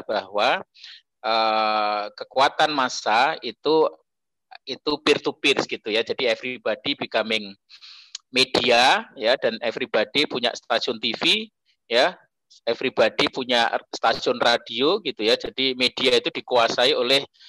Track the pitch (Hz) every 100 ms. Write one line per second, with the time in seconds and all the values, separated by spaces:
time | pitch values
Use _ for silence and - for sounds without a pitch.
0 | - 107 95 101 117 180 - _ - -
1 | _ _ - 113 110 110 110 107 104 104
2 | 104 - - 131 143 - 156 147 127 -
3 | 113 110 139 156 120 110 143 156 156 -
4 | _ _ _ _ _ - - 127 - 147
5 | - 143 - - 147 127 104 - - 107
6 | 117 113 123 110 127 123 117 - 139 139
7 | 123 117 110 110 101 98 _ - - -
8 | - - _ 127 127 - 123 117 127 196
9 | 220 - 113 135 120 113 120 - 123 113
10 | 107 139 151 131 117 - - 113 - 113
11 | 117 117 165 208 220 _ _ _ - 117
12 | 160 - _ _ _ - - 117 127 -
13 | 110 - 110 - 123 123 117 123 - -
14 | 117 113 - 120 123 117 - 117 139 208
15 | 175 - 107 127 127 110 131 127 123 -
16 | 131 120 - - - 123 113 117 123 127
17 | 123 135 139 _